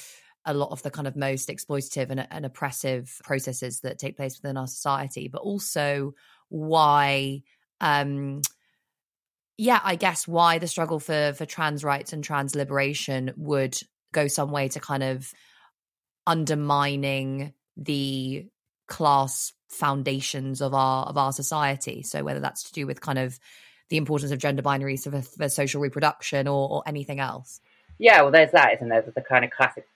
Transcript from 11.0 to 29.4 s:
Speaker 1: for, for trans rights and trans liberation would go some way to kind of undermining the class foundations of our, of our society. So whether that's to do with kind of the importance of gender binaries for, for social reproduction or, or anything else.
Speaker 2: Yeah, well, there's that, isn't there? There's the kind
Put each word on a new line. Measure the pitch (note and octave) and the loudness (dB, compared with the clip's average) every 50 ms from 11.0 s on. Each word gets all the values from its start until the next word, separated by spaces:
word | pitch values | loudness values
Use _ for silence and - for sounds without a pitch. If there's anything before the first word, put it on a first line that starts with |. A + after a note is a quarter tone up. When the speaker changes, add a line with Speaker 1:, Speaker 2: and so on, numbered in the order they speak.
Speaker 1:
for, | - - D#3 D3+ D3 D3 C#3+ | -4 -2 0 0 0 0 0
for | - D#3+ | -4 -8
trans | - - - D#3+ D3+ D3+ C#3+ D3+ | -10 -6 -4 -2 -2 -2 -2 -2
rights | D3 C#3 C#3+ - - E3 | -2 -2 -2 -4 -8 -10
and | D3+ C#3+ | -10 -8
trans | - D3+ C#3+ C#3 C#3 C#3+ | -4 -2 -2 -2 -2 -2
liberation | D3 C#3 C3+ C#3 C#3 C#3 C#3 D3 - - - C3+ C3 B2+ C3 - | -4 -4 -2 0 0 0 0 -2 -4 -6 -4 -4 -4 -4 -6 -8
would | - D#3 D3 D3 C#3 C3+ C3 C3 - - _ _ _ _ _ - | -8 -4 -2 0 0 0 -2 -4 -8 -10 _ _ _ _ _ -2
go | D#3 D3 C#3+ | 0 0 0
some | - - C#3+ C#3+ | 0 -2 -2 -2
way | D3 C#3+ C3+ C3 | -2 -2 -2 -2
to | - - | -4 -8
kind | - - C#3+ C3+ C3+ | -8 -6 -4 -4 -2
of | C3 C3 C3 C3 - - _ _ _ _ _ _ _ _ _ _ _ _ _ _ _ _ _ - | -4 -4 -6 -8 -14 -18 _ _ _ _ _ _ _ _ _ _ _ _ _ _ _ _ _ -2
undermining | F3 E3 E3 D3+ D3 D#3 D3+ D3 C#3+ C#3+ C#3+ C#3+ C#3+ C#3+ C#3 C#3 C#3 C3+ C3+ C3+ C3+ C3+ C#3 C#3 D3 - _ _ _ _ | 0 0 0 2 0 0 -2 2 2 2 2 2 2 0 -2 -2 -2 -2 -2 -2 -4 -6 -6 -8 -10 -12 _ _ _ _
the | - C#3 D#3 D3 C#3 C#3 C#3 C3+ C3 C3 C3 C3+ D3 F3+ G#3 _ _ _ _ _ _ _ - | -14 -6 -4 -2 -2 -2 -2 -4 -4 -4 -6 -6 -8 -10 -14 _ _ _ _ _ _ _ -16
class | - - E3 D3 C#3 C#3 C3+ C3+ - - - - - _ _ _ | -6 0 4 6 6 6 4 2 -2 -6 -8 -8 -10 _ _ _
foundations | - - D#3 C#3+ C#3 C#3 C3 C#3 C3+ C3+ C3+ - - C#3 C3+ C3+ C3+ B2+ | -8 -2 0 0 0 0 0 -2 -2 -2 -4 -6 -6 -6 -6 -6 -4 -4
of | C#3+ C3+ C3+ | -2 0 2
our, | C3+ C3+ C3 C3 C3 C3 - | 2 4 4 2 0 -2 -2
of | C#3 C#3+ | 0 0
our | C3+ C3+ C#3 | 0 0 0
society. | - C3+ - D#3+ D3+ D3 C#3 C#3 C3+ - - - - C#3 | -4 -6 -4 -2 0 0 0 -2 -2 -6 -10 -10 -10 -10
So | - - D3 C#3+ | -8 -6 -6 -4
whether | D3 C#3 C#3+ | -4 -4 -4
that's | C3+ C3+ - - - | -4 -6 -6 -6 -14
to | - | -12
do | - D#3+ C#3 C3+ | -8 -8 -6 -6
with | C#3 - | -8 -8
kind | - D#3 C3+ C3 | -6 -4 -2 -2
of | C3 C3 B2+ - _ - - - - - _ _ _ - | -2 -4 -6 -12 _ -20 -20 -20 -20 -20 _ _ _ -4
the | D#3 D#3 | -2 -2
importance | D3+ C3 D3+ C#3+ C#3+ C#3 | 0 0 -2 -2 -2 -2
of | C#3+ C3+ | -4 -2
gender | D3+ C#3+ C#3 C3+ | 0 -2 -2 0
binaries | C#3 C#3+ C#3 C3+ C#3 C#3 C3+ C3+ - | 0 0 0 0 0 -4 -6 -6 -6
for, | D3 C#3+ C#3 | -6 -6 -6
for | B2+ - - - D3+ C#3 | -8 -8 -8 -4 -4 -2
social | - - C#3+ C3+ - C#3+ | 0 0 -2 -2 0 -2
reproduction | D3 C3+ - C#3+ D3+ D3+ - - - - - C#3 C3+ C#3+ | -2 -2 0 2 2 2 2 0 -8 -4 -2 0 0 0
or, | C#3+ C#3 C#3 C#3 | 0 0 0 0
or | - D3 - D#3 | -2 -4 -4 -4
anything | D3 C#3+ C#3 - C#3+ C#3 | -6 -6 -6 -8 -6 -4
else. | C3+ B2+ - C3 B2+ - - - _ _ _ _ _ _ - - | -4 -6 -6 -8 -14 -18 -20 -20 _ _ _ _ _ _ -10 6
Speaker 2:
Yeah, | G#3+ A3+ G#3+ E3 | 8 10 10 10
well, | C#3+ C#3 | 10 10
there's | C#3+ D#3+ D#3 D3+ - | 10 10 8 10 10
that, | E3 C#3 A#2 A2 | 8 8 8 6
isn't | - A#2+ A#2 | 2 0 2
there? | A2+ A2+ | 2 2
There's | A2+ B2 - | 2 2 -6
the | C3 | -8
kind | - - C3 B2 | -2 4 4 4